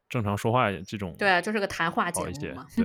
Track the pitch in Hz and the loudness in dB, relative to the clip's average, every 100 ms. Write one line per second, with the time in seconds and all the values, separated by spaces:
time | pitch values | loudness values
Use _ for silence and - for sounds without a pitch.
0 | - 127 101 104 117 120 113 92 95 107 | -6 -2 0 0 2 4 2 0 -6 -6
1 | 95 - 202 175 175 214 196 - 170 233 | -6 0 4 4 2 -2 -2 0 -2 0
2 | 180 170 87 90 90 71 - - | -2 -2 -4 -4 -8 -8 -8 -2